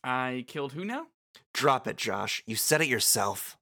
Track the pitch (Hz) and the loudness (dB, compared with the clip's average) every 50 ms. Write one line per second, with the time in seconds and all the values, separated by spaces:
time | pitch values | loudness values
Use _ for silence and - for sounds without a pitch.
0 | - 127 127 127 127 127 127 127 123 - - 156 139 139 135 156 185 208 240 285 | -2 0 0 0 0 -2 -2 -4 -6 -6 -6 -6 -6 -6 -6 -8 -6 -6 -6 -6
1 | 330 302 _ _ _ _ _ - _ _ _ - - 143 135 131 - 110 - - | -8 -12 _ _ _ _ _ -20 _ _ _ 0 4 4 4 4 0 -4 -6 -4
2 | - 110 95 101 101 - - - - - 113 113 - - 151 151 160 143 127 110 | -2 -2 -2 -2 -2 -4 -4 -6 -6 -4 -2 -2 2 4 4 4 4 4 2 2
3 | - - - 117 98 101 101 - - - - _ | 4 2 4 4 2 0 0 -4 -8 -12 -12 _